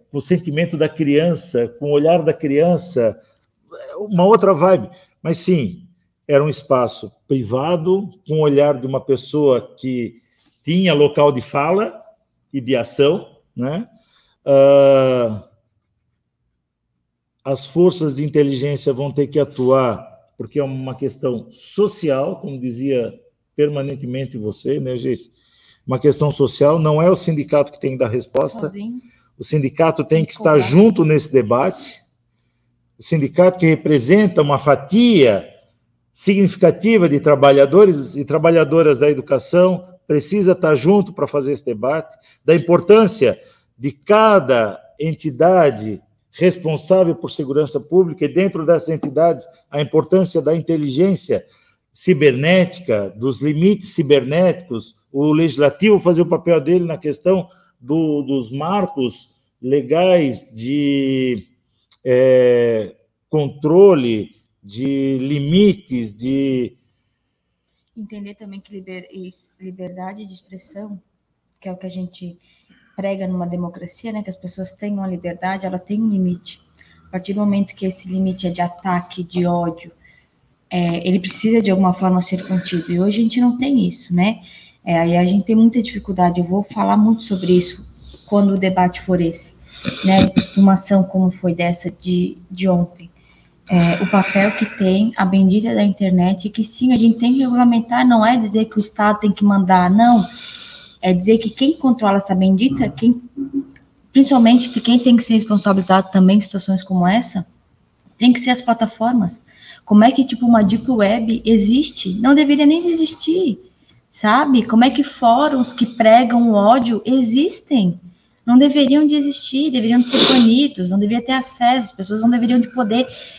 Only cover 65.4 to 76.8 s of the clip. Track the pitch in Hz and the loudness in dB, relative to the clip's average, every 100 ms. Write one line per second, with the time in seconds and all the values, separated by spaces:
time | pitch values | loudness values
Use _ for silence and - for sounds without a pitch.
65.4 | 143 180 208 - - 127 110 104 127 135 | 0 2 2 2 -6 -8 -8 -8 -6 -4
66.4 | 139 127 117 _ _ _ _ _ _ _ | -2 -4 -6 _ _ _ _ _ _ _
67.4 | _ _ _ _ _ 226 202 208 202 208 | _ _ _ _ _ -18 -16 -16 -16 -18
68.4 | 208 196 - 202 190 185 180 190 185 - | -18 -18 -18 -18 -14 -16 -16 -18 -18 -20
69.4 | _ _ 190 185 180 180 185 208 202 185 | _ _ -18 -14 -14 -12 -14 -14 -18 -20
70.4 | _ 185 - 196 208 196 _ _ _ _ | _ -20 -20 -18 -16 -16 _ _ _ _
71.4 | _ _ 190 180 185 180 180 - 175 175 | _ _ -16 -14 -12 -12 -12 -14 -18 -18
72.4 | _ _ _ _ _ - 196 196 185 180 | _ _ _ _ _ -10 -6 -6 -6 -6
73.4 | 175 175 175 - 175 - 226 214 196 185 | -6 -6 -8 -10 -18 -14 -12 -10 -10 -14
74.4 | 180 190 185 - 208 202 190 175 175 175 | -14 -12 -14 -10 -8 -6 -6 -8 -10 -8
75.4 | 185 190 185 185 - 208 220 190 180 175 | -8 -6 -8 -10 -8 -4 -2 -2 -2 -6
76.4 | - - _ _ | -12 -20 _ _